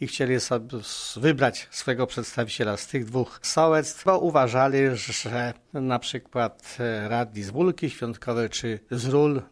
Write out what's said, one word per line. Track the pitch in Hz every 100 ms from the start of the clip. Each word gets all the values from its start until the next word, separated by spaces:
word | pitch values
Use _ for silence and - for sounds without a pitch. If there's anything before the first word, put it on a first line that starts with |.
i | 135
chcieli | - 131 127
sobie | - 123 113 127
s-, | 104 - - -
wybrać | 139 143 131 - -
swojego | - - 123 123
przedstawiciela | - 113 - 113 - 110 101
z | -
tych | 143
dwóch | 113 127 120 -
sołectw, | - - 160 156 156 -
bo | - 185
uważali, | 175 151 127 123 135 135 135
że | 123 - - 117 120 120 - _
na | 147 131 120
przykład, | - 131 - 127 113 - - -
e, | 120 110 104
radni | 117 117 104
z | 98
Wólki | 120 180 170 151
Świątkowej | - 120 113 - 117 113
czy | - 120 107 -
z | 120 127
Ról, | 139 147 139 127